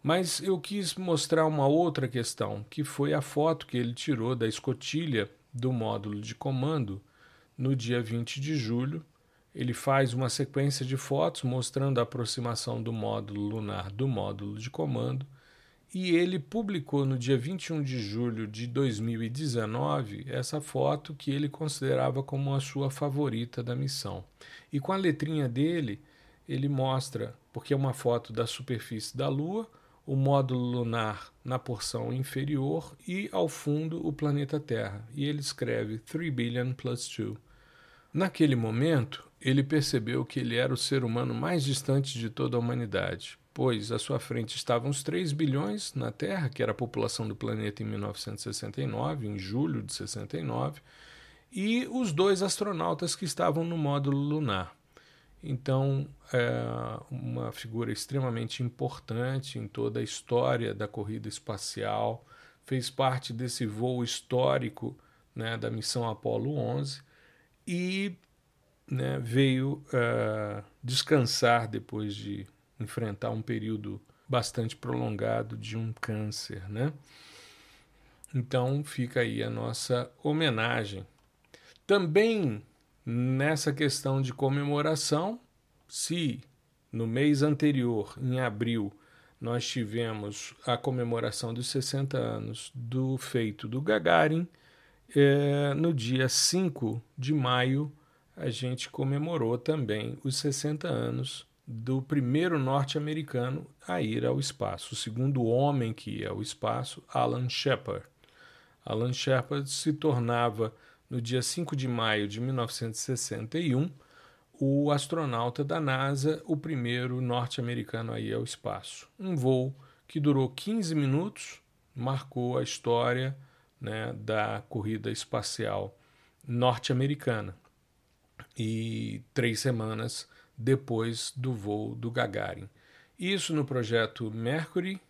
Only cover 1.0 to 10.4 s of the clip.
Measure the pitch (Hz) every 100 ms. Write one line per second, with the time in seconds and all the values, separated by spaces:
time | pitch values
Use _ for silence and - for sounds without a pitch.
1 | 180 165 - 160 156 151 139 156 175 139
2 | 131 123 110 - 101 104 107 - 143 -
3 | 143 151 139 147 156 160 - 123 117 120
4 | - 123 113 123 113 107 - 123 - 151
5 | 165 113 98 - _ 123 127 123 110 107
6 | 104 104 110 - 139 131 139 160 104 98
7 | - _ - - _ - 131 135 113 123
8 | 110 117 117 139 143 151 113 120 131 160
9 | - _ _ _ _ - 123 117 - 135
10 | 131 123 127 -